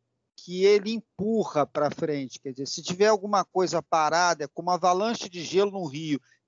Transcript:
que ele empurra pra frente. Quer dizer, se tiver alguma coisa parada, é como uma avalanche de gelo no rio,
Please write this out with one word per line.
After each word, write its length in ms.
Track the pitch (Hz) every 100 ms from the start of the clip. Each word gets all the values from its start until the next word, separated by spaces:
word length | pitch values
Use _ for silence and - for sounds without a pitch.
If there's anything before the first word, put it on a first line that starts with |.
| _ _ _ -
que 280 | - 180
ele 280 | 196 208 202
empurra 760 | 226 - - 208 226 185 151 135
pra 240 | 151 147
frente. 480 | - 160 143 131 -
Quer 140 | 139
dizer, 140 | 127 139
se 160 | -
tiver 260 | 156 180 214
alguma 360 | 208 202 202
coisa 380 | - 185 175 160
parada, 600 | - 160 151 160 175 160
é 40 | 143
como 200 | - 175
uma 80 | 180
avalanche 520 | 185 185 220 220 208
de 140 | 175
gelo 300 | 143 185 202
no 140 | 196 160
rio, 340 | 143 160 139 _ _